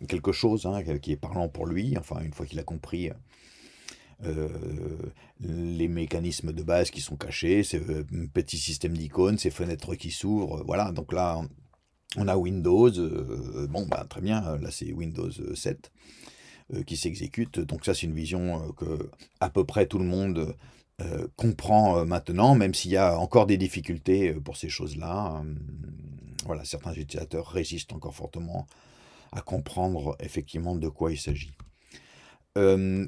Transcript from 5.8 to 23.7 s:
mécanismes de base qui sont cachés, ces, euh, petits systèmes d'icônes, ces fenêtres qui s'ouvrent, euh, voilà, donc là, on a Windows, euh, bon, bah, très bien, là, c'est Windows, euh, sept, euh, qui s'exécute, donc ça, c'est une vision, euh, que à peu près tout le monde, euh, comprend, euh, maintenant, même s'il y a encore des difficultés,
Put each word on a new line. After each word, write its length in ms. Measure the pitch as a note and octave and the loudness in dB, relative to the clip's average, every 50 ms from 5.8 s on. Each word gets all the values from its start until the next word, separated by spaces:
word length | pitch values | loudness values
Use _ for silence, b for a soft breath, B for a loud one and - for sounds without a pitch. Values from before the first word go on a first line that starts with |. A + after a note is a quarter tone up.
| E2+ E2+ | 0 0
mécanismes 640 | E2+ E2+ E2 D2 F2 E2+ E2+ F2 D#2+ - - D#2+ D#2 | 0 -2 -2 -2 -2 -2 -2 -2 -4 -4 -6 -6 -6
de 100 | D#2+ D#2 | -4 0
base 280 | E2 E2+ F2 E2+ - | 2 4 4 4 2
qui 100 | - - | 0 -6
sont 160 | C#2 - D#2 | -8 -8 -8
cachés, 480 | C#2+ - C#2+ C#2+ - - E2+ F#2+ G#2 G2+ | -8 -8 -8 -6 -2 2 4 6 4 4
ces, 140 | - - D#2+ | 2 0 -2
euh, 260 | - D#2+ D#2 D#2 D2+ - - E2+ E2+ - - | -2 -2 -2 -4 -4 -4 -6 -6 -6 -2 -2
petits 260 | - D2 - - D2+ | -2 -2 -2 -4 -4
systèmes 380 | - - D#2 - - E2 E2 | -4 -4 -4 -2 -2 -2 -2
d'icônes, 400 | D#2+ D#2+ D2 - F#2+ F#2 G2 G#2+ | -2 -4 -2 4 4 6 6 6
ces 140 | G#2 - B2 | 4 2 0
fenêtres 440 | - - F2+ F2 E2 C#2+ - - F2+ | -2 0 -2 -2 -2 -4 -4 -8 -8
qui 160 | - - E2 | -6 -6 -8
s'ouvrent, 480 | - - - G2 G#2 G#2 F#2+ D2+ D#2 D#2 | -8 -4 -2 0 0 2 0 0 -4 -4
euh, 40 | D#2+ | -2
voilà, 280 | - E2+ F#2+ G#2 G2 E2+ | 0 2 2 2 0 0
donc 200 | D#2+ D2+ - F2 | -4 -4 -2 0
là, 280 | F2 F2+ F2 E2 E2 E2 - - - - - _ _ _ _ _ _ _ - - | 2 2 2 2 -2 -4 -6 -10 -16 -20 -20 _ _ _ _ _ _ _ -8 -2
on 100 | - G#2 | 0 2
a 120 | G2 F#2 F#2+ | 2 4 2
Windows, 500 | F2 F2+ G2 F#2 E2 F2 F2+ G#2 A#2+ B2 G2+ F2 | 2 2 0 2 4 6 8 10 10 8 8 4
euh, 680 | E2+ D#2 D#2 C#2+ C2+ B1 A1 C2 B1 B1 - C2+ C#2+ C#2+ | 0 -2 -2 -4 -4 -4 -6 -6 -6 -6 -6 -6 -4 -4
bon, 180 | D2+ F#2+ G2+ | -4 -4 -2
bah, 200 | D#2+ - - - - | -2 -2 -4 -4 -6
très 140 | - - F2 | -8 -6 -2
bien, 340 | G2+ A2 A2 F#2+ E2 D#2 | -2 0 0 0 -2 -4
là, 140 | D2 - - | -4 -4 -6
c'est 220 | - - - - D#2 | -8 -8 -8 -8 -6
Windows, 360 | E2 E2 D#2+ D#2+ E2 E2+ F2 - - | -6 -6 -6 -4 -4 -6 -6 -6 -6
euh, 140 | C#2+ C#2+ C#2+ | -8 -8 -8
sept, 380 | - - - C#3 - - - B B B B B B B B B B B B B B B B - | -4 -4 -4 -4 -4 -8 -18 B B B B B B B B B B B B B B B B -8
euh, 100 | - - | -6 -6
qui 140 | - D#2+ | -4 -4
s'exécute, 640 | D2+ - E2+ E2+ - - - - A#2 A#2 - - F2 | -4 -4 -4 -4 -4 -6 -6 -2 -2 -4 -2 -2 -4
donc 240 | E2 - - - - | -4 -2 -4 -4 0
ça, 80 | - F#2 | 0 0
c'est 140 | - - | 0 0
une 80 | E2 D#2 | -2 -2
vision, 480 | D#2+ D#2+ D#2 F2+ F2+ F2+ F2+ E2+ D#2+ D#2+ | -2 -2 -2 -2 0 0 0 -2 -2 -4
euh, 100 | D#2 - | -6 -8
que 380 | - - D#2 D#2+ D2 - - - B B B _ _ | -6 -6 -4 -4 -4 -6 -8 -10 B B B _ _
à 100 | G#2+ - | -2 2
peu 140 | - G2 F2+ | 2 2 2
près 220 | - - G#2+ F#2+ | 2 4 2 2
tout 120 | - - F#2+ | 4 2 0
le 80 | F#2 | 0
monde, 500 | F2+ F2+ F#2+ G2 F#2+ F2+ E2 D#2+ D2+ - b b b b b b _ _ - F2+ | 2 2 2 0 0 0 0 -2 -2 -4 b b b b b b _ _ -8 -6
euh, 260 | E2+ - - - - - | -4 -4 -4 -4 -6 -4
comprend, 640 | - - A2+ F#2+ - - G2 G#2+ G#2+ G#2+ G2 F2 E2+ | 0 2 2 2 2 2 6 6 8 8 8 6 4
euh, 60 | E2 | 4
maintenant, 480 | E2 F2 E2+ - - E2+ F#2 A2 C3 C#3 | 2 0 -2 -2 0 2 6 8 8 10
même 180 | A#2+ G2 F#2+ F2+ | 8 8 4 2
s'il 200 | - - F2+ F#2+ | 0 0 2 4
y 40 | |
a 220 | F#2+ F#2+ F2+ E2+ E2 | 6 6 6 4 4
encore 260 | F2+ - - A#2+ G#2 | 0 6 8 8 8
des 140 | G2 G2+ F#2 | 8 6 4
difficultés, 720 | F#2+ F#2 | 4 0